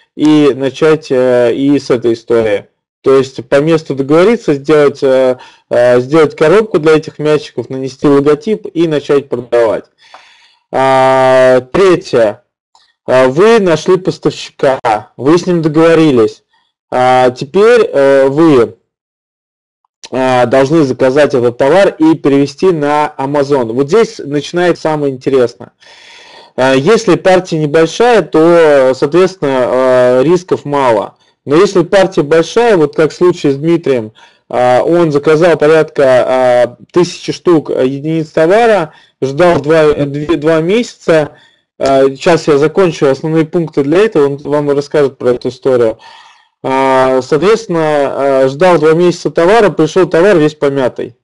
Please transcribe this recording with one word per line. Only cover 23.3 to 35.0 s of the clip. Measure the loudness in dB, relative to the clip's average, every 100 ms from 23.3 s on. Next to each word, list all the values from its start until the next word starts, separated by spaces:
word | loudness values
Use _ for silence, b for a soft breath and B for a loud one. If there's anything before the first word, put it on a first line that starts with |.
| -4 -2 -2 -2
Вот | -4 0
здесь | 0 0 -4
начинается | -8 -8 -6 -4 -2 -2
самое | -4 -4 -4
интересное. | -4 0 0 0 -4 -20 _ B B B B B B B -4
А, | 0
если | 0 2 0 2 0
партия | 2 0 0 -6
небольшая, | -2 0 0 0 0 2
то, | 0 0 4 4 4 2 2 0
соответственно, | 0 0 0 -2 -4 -2
а, | -2 0 0 2 2 2
рисков | 2 0 -2 -6 -4
мало. | -2 0 -2 -4 _ _ _ -2
Но | 0
если | 2 0
партия | 0 0 0 -2
большая, | 0 0 0 0 0 2
вот | 0 0
как | -2
в | 0
случае | -2 0 -2
с | -2
Дмитрием, | -2 -2 -2 -4 -4 b b b b
а, | -2 0 0
он | 0 0